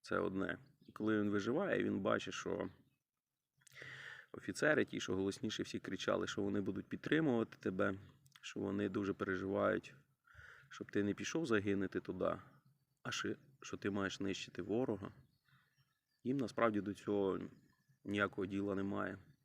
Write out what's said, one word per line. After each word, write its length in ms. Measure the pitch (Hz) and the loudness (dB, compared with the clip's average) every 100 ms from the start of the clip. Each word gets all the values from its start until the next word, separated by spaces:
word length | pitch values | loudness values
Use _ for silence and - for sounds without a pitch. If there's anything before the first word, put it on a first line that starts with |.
це 160 | - 95 | -2 0
одне. 400 | 92 95 90 - - _ - | 0 0 -2 -4 -10 _ -20
І 40 | |
коли 280 | - 107 107 | -2 2 4
він 100 | 104 | 4
виживає, 520 | 101 98 139 196 101 | 2 2 0 2 2
він 180 | 104 101 | 2 0
бачить, 340 | 98 110 - | 2 2 0
що 360 | - 95 90 92 - _ _ _ _ _ _ _ _ - - - - - - - | -6 -4 -2 -4 -8 _ _ _ _ _ _ _ _ -20 -16 -14 -14 -14 -16 -14
офіцери, 520 | - - 95 147 147 | -10 -8 2 4 4
ті, 160 | 107 - | 4 0
що 160 | - 92 | -2 0
голосніше 460 | 98 95 110 - | 0 0 -4 -2
всі 160 | - 90 | -4 -4
кричали, 480 | - 95 - 95 92 | -6 -4 0 2 0
що 160 | - | 0
вони 180 | 101 101 | 0 0
будуть 280 | 98 98 - | 0 -4 -6
підтримувати 680 | - - 151 160 117 113 - | -8 2 2 4 2 0 -2
тебе, 340 | 110 95 101 98 - - - - | -4 2 0 0 -10 -20 -20 -16
що 200 | - - | -10 -4
вони 280 | 98 98 101 | -2 0 0
дуже 240 | 95 98 | 0 0
переживають, 840 | 95 98 92 95 101 101 98 - - _ _ _ - - - - | 0 0 0 0 4 4 2 -4 -20 _ _ _ -20 -20 -20 -18
щоб 240 | - - | -12 -2
ти 100 | 104 | 0
не 120 | 101 | 2
пішов 320 | 98 101 165 160 | 0 -2 -2 2
загинути 540 | 110 101 98 95 92 | 2 4 2 0 -2
туди, 380 | - 92 87 85 - - _ _ _ _ | -4 0 0 0 -6 -20 _ _ _ _
а 80 | 123 | -6
ще... 260 | - 101 107 - _ | -2 -2 -4 -10 _
Що 140 | - 95 | -10 -2
ти 140 | 104 | 0
маєш 300 | 98 95 - | 2 0 0
нищити 420 | 98 92 - - | -2 -2 -6 -8
ворога, 480 | 92 107 131 101 98 - - _ _ _ _ _ _ _ _ _ | 0 0 2 -2 -4 -12 -20 _ _ _ _ _ _ _ _ _
їм 120 | 113 139 | -2 0
насправді 440 | 113 - 113 104 | 0 4 4 4
до 140 | 98 | -2
цього 460 | 95 - 101 98 92 92 - - _ _ _ | -4 0 2 4 2 -4 -12 -20 _ _ _
ніякого 420 | - 101 101 - 98 | -4 0 0 0 -2
діла 280 | 98 101 | 0 0
немає. 440 | 98 98 101 98 95 - _ | 0 0 -2 -2 -6 -14 _